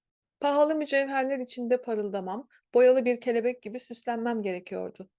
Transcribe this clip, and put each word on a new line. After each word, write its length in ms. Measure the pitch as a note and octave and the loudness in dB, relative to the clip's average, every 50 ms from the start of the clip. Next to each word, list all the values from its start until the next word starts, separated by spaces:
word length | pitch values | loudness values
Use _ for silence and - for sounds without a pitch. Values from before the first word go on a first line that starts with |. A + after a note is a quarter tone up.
| _ _ _ _ _ _ _ - | _ _ _ _ _ _ _ -4
Pahalı 340 | C#4 C#4+ C#4+ D4 D4 D4+ D#4 | -2 2 4 4 4 4 2
mücevherler 640 | D4+ D4 D4 C#4 C#4 C#4 C4+ C#4 C4+ C4 C4 C#4 B3+ | -2 -2 0 0 0 0 0 0 -2 0 0 -2 -4
içinde 440 | B3 - - B3 A#3+ A#3 B3 B3 | -6 -8 -8 -6 -2 0 0 0
parıldamam, 680 | B3 A#3+ A3 G#3+ G#3 G3+ G3 G3 F#3 F#3 G3 B3 C#4+ _ _ _ _ _ - | 0 -2 -4 -4 -4 -4 -4 -6 -6 -6 -8 -8 -10 _ _ _ _ _ 4
boyalı 300 | A#3+ B3+ B3+ B3+ C4 A#3 | 6 8 8 8 6 4
bir 160 | B3 A#3+ A#3+ | 2 0 0
kelebek 420 | - B3 A#3 A#3 A3+ B3 B3 - | -2 -2 0 0 0 -2 -4 -4
gibi 180 | - G#3 A3+ B3+ | -10 -14 -14 -14
süslenmem 640 | - - A#3+ - - B3 A#3 A3+ A3+ A#3+ A#3 A3 | -14 -14 -18 -12 -8 -6 -6 -4 -2 -4 -4 -2
gerekiyordu. 680 | G3+ F#3+ F3+ F3+ F3+ - F#3+ F#3 F#3 F#3 - - G3 _ _ | -4 -4 -6 -6 -8 -8 -8 -8 -8 -8 -12 -16 -20 _ _